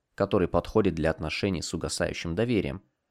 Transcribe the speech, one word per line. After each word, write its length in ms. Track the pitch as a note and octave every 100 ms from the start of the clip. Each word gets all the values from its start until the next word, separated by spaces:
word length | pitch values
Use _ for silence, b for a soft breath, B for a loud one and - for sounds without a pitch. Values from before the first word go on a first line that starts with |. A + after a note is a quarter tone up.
| _
который 320 | - G2 G#2 F2
подходит 480 | E2+ - A2 G2
для 160 | D#2+ D#2
отношений 520 | - D#2 - G2+ F2
с 120 | -
угасающим 640 | E2+ D2+ - E2 - E2+ E2+
доверием. 460 | A#2+ A2 D#2 C#2+ - _ _